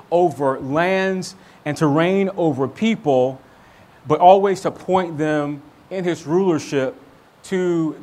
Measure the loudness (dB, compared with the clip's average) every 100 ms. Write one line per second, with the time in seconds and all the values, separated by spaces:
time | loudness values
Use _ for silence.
0 | -2 2 2 0 -2 -2 -2 -2 0 0
1 | -2 -4 -8 -14 -20 -14 -8 0 2 2
2 | 2 2 0 0 -2 0 -4 -2 -2 -2
3 | 0 2 2 -4 -16 -20 -20 -20 -20 -12
4 | -4 4 6 6 4 0 -4 -6 -2 0
5 | 0 -4 -2 -2 -2 -8 -14 -20 -12 -6
6 | -4 -4 -2 0 2 0 0 -2 -2 -4
7 | -16 -20 _ _ -6 -4 0 0 -2 -4